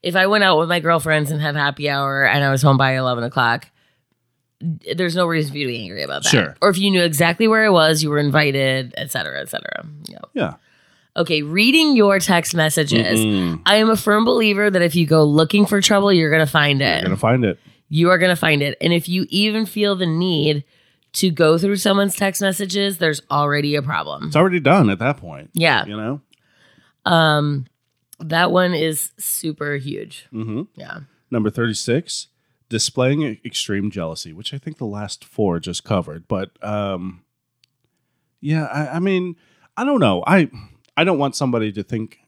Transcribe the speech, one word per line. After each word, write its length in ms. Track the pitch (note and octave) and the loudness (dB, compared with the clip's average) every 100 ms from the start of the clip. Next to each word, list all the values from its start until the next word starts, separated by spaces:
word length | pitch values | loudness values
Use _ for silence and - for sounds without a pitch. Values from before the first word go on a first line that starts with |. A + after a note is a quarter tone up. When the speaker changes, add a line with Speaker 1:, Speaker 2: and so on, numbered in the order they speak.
Speaker 1:
if 120 | F3 | 0
I 120 | F3+ F#3+ | 2 2
went 160 | G#3 | 4
out 160 | G3 D#3 | 4 4
with 80 | E3 | 2
my 100 | F3 | 0
girlfriends 520 | D#3 E3 D#3+ D#3 D3 | 2 0 2 0 0
and 100 | D#3 | -2
had 140 | D3+ | -4
happy 340 | D3 C#3+ C#3+ C#3+ | -2 -2 -2 -4
hour 360 | C#3 C#3 C3+ | -2 -2 2
and 180 | C3 C#3 | 2 4
I 80 | C#3 | 2
was 100 | C3+ | 4
home 160 | C#3 C3 | 4 4
by 200 | C3+ C3 | 2 0
eleven 260 | B2+ A#2+ | -2 -2
o'clock, 460 | A#2 C3 A#2 B2 - _ _ _ _ _ _ _ _ _ | -2 0 0 0 -6 _ _ _ _ _ _ _ _ _
d-, 340 | E3+ D#3 - | -8 -8 -8
there's 220 | E3+ F3+ | -4 -2
no 100 | E3+ | 0
reason 260 | F3 E3 D3 | 0 0 -2
for 60 | C#3+ | -4
you 80 | |
to 60 | C3+ | -6
be 100 | A#2 | -6
angry 220 | G2 E2+ | -10 -10
about 200 | C#2 C#2+ | -8 -4
that. 60 | - | 2
Speaker 2:
Sure. 260 | C3 D#2 - | 2 2 0
Speaker 1:
Or 80 | G#3 | 0
if 80 | F#3 | 2
you 140 | G3 | 2
knew 100 | F#3 | 2
exactly 440 | E3+ D3 E3+ E3+ A3+ | 2 2 0 2 2
where 180 | A3 | 4
I 40 | G#3+ | 4
was, 340 | F3+ D#3 D#3 | 4 4 2
you 60 | D#3 | 0
were 100 | D3 | 0
invited, 760 | D3 D3 D3 C#3 C3+ C3 B2+ - | 2 2 2 0 0 -2 -6 -10
et 140 | - | -8
cetera, 280 | B2 D2+ C2+ | -8 -8 -10
et 80 | - | -10
cetera. 360 | - - - D#3+ D3 - | -10 -10 -12 -14 -18 -20
Yeah. 100 | - - | -20 -12
Speaker 2:
Yeah. 200 | C#4+ G2+ - _ _ _ _ _ | -6 -6 -8 _ _ _ _ _
Speaker 1:
Okay, 260 | - B2+ D3+ | -6 -2 -2
reading 540 | D3 F3 A#3 D#4 D#4 | -2 0 2 4 4
your 240 | C4 G3+ G3 | 4 4 4
text 340 | E3+ F3 - | 2 0 0
messages. 680 | E3+ D#3 D#3+ C#3+ A#2 G2+ A2 | 0 0 0 0 0 2 2
Speaker 2:
Mm-mm. 420 | A2 G2+ F2 E2 | 2 0 -2 -2
Speaker 1:
I 120 | - G#3 | 2 4
am 120 | A3 | 4
a 60 | A3 | 2
firm 260 | G#3+ G#3 | 2 2
believer 460 | A3+ B3 A3 G3+ G#3 | 2 2 2 2 0
that 120 | F#3 | 2
if 100 | F3 | 0
you 120 | E3 D#3 | 2 2
go 160 | D#3+ | 4
looking 420 | D3+ D3+ D#3+ G#3 | 4 4 4 2
for 160 | G3+ G3+ | 2 2
trouble, 300 | F#3+ G3+ G3+ | 2 2 4
you're 160 | F3+ D#3 | 2 4
gonna 140 | D#3+ | 2
find 360 | D3+ D#3 D3 C#3 | 2 2 2 2
it. 140 | C3 D#2 | 0 0
Speaker 2:
You're 20 | F#2 | -2
gonna 80 | F#2+ | 0
find 260 | A2+ B2+ | 2 2
it. 160 | G#2+ E2+ _ _ _ | 0 -2 _ _ _
Speaker 1:
You 200 | D3+ E3+ | 2 4
are 80 | F3+ | 4
gonna 160 | F3+ | 2
find 260 | F3 D#3+ D3 | 2 2 0
it. 160 | C#3+ - | -2 -2
And 120 | D#3+ | 0
if 160 | E3+ E3 | 0 -2
you 160 | F#3 - | -6 -2
even 360 | F#3 G#3+ A3 | 0 0 0
feel 300 | G#3 G#3 G3+ | -4 -2 -2
the 100 | F#3+ | 0
need 580 | F3 D#3+ F#3 D#3+ D3+ D3 - _ _ _ _ | -2 0 0 0 0 -2 -6 _ _ _ _
to 180 | - F#3+ | -2 0
go 260 | D#3 D#3 E3 | 4 4 4
through 200 | G3 G3+ | 2 0
someone's 380 | G3+ G3 G3+ | 2 2 0
text 240 | - G3 - | 0 -4 -2
messages, 580 | G3+ F#3+ G3 G3 G3 E3+ | -4 -4 -6 -4 -4 -2
there's 220 | E3 C#3+ _ | -2 -2 _
already 420 | C#3+ D3 D3 D3 | -2 0 0 0
a 60 | D3 | -2
problem. 460 | C#3 E2+ D2+ C#2+ - | -2 -6 -6 -10 -2
Speaker 2:
It's 80 | |
already 240 | D3+ F#3 F3+ | 2 2 2
done 320 | C#3 F#3+ A2+ | 4 4 4
at 80 | G2 | 2
that 180 | B2 C#3+ | -2 -4
point. 320 | E2+ C#2+ D#2 | -10 -16 -8
Speaker 1:
Yeah. 320 | - E3 A#2+ | 0 2 2
Speaker 2:
You 120 | - G#2+ | -2 -8
know? 240 | A2 C#3+ _ _ _ _ _ _ _ _ | -6 -8 _ _ _ _ _ _ _ _
Speaker 1:
Um, 600 | - E3 D#3+ D3+ D3 C#3+ B2+ _ _ _ _ _ | 0 2 4 2 0 -4 -8 _ _ _ _ _
that 320 | D#3+ E3 F3 | -4 0 2
one 220 | F3+ F3+ | 2 0
is 360 | E3 D#3+ D3+ - _ | 0 -2 -4 -10 _
super 580 | - - D#3+ D3+ D3 C#3+ | -8 -6 -6 -6 -6 -6
huge. 500 | C3+ - G#2 - _ | -8 -10 -12 -18 _
Speaker 2:
Mm-hmm. 300 | A2 A2 A2 G3+ | -10 -8 -8 -10
Speaker 1:
Yeah. 240 | - - - C#3 _ _ | -16 -16 -16 -18 _ _
Speaker 2:
Number 180 | A#2+ G#2 | -2 -2
thirty-six, 800 | A#2+ A#2 G#2 - C#3+ - - - _ _ _ _ | 0 -2 -2 0 -2 -2 -12 -12 _ _ _ _
displaying 520 | A2 - - B2+ D3 | -4 -4 0 0 0
e-, 180 | D3 A2 | -4 -8
extreme 440 | - - - G2+ G#2 | -10 -8 -6 -4 -4
jealousy, 440 | G2 D#2+ D#2+ E2+ | -6 -8 -10 -16
which 200 | D#2+ A2+ | -14 -12
I 40 | C#3 | -12
think 180 | - D3+ | -14 -10
the 80 | |
last 380 | A2+ G2+ G#2 - | -10 -8 -12 -14
four 340 | - - G2+ E2+ | -12 -2 0 0
just 240 | F2+ E2+ | -6 -10
covered. 440 | - G2+ D2+ E2 _ | -2 -4 -4 -14 _
But, 240 | G2+ F#2+ _ | -6 -6 _
um, 580 | G#2 G#2 G2+ F#2 F#2 F2+ _ _ _ _ _ _ _ _ _ _ _ _ | -8 -6 -4 -6 -10 -14 _ _ _ _ _ _ _ _ _ _ _ _
yeah, 260 | D3 D#3+ | -4 -4
I, 300 | C#3 C#3 D3 | -2 -6 -6
I 40 | D#3+ | -4
mean, 360 | F#3+ F#3 F3+ E3 _ _ _ | -2 -2 -4 -10 _ _ _
I 80 | - | -6
don't 160 | C4 C4+ | -2 2
know. 240 | B2+ F2+ - | 2 2 4
I, 220 | F#3 D3 - - _ _ | 4 4 -4 -20 _ _
I 80 | - | 0
don't 160 | F3 D#3 | 2 2
want 160 | C#3 | -2
somebody 360 | - C3+ A#2+ G#2+ | -2 -2 0 -2
to 100 | G2+ | -6
think 360 | F#2+ A2+ A2 _ | -8 -8 -8 _